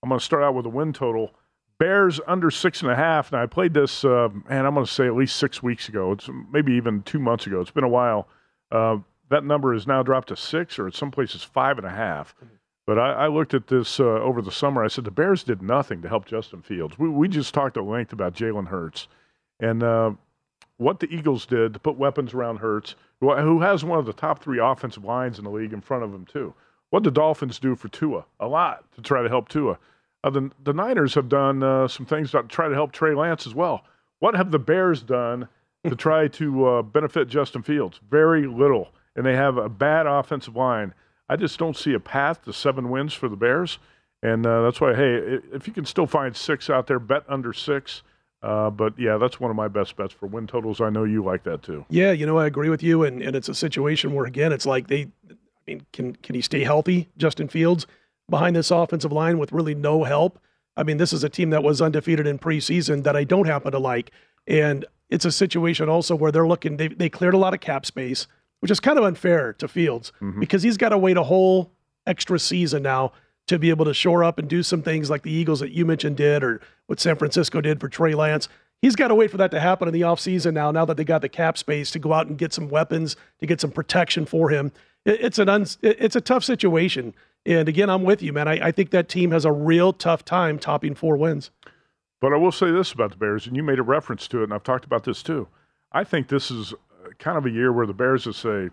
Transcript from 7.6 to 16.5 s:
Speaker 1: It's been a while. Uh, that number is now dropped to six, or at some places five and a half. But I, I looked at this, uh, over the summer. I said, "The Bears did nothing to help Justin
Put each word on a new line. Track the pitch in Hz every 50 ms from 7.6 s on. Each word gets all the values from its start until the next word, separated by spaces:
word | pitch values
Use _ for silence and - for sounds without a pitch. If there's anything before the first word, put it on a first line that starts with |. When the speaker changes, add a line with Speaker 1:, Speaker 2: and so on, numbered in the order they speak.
Speaker 1:
It's | 90 -
been | _ 151 135
a | 123
while. | 120 123 123 120 113 104 95 _ _ _ _ _ _ _ _ _
Uh, | - 113 113 113 110 104 95 _ _ _ _ _
that | 139 147 139
number | 143 147 147 135 131 120
is | 110 98 135
now | 135 135 127
dropped | 123 135 131 120 -
to | 101
six, | - - - - 160 175 - - -
or | 104 92
at | -
some | - 147 143
places | 131 - 135 - - - -
five | - _ 135 131 135 143 120
and | 95 92
a |
half. | 90 101 113 98 80 73 - - _ _ - 113 _ _ _ _ _ _ _ -
But | 107 110
I, | 120 135
I | 135 - 139 156
looked | 147 156 160 - -
at | 131 110 -
this, | 131 127 117 - - -
uh, | 135
over | 120 110 110 - 131 127 120
the | 107 95
summer. | - - - 139 139 127 110
I | 107
said, | - - 120
"The | 110
Bears | 92 131 156 190 196 175 -
did | 127 117 92
nothing | 95 98 120 143 139 - 110 87
to | 82 85
help | 110 110 95
Justin | - 113 110 107 -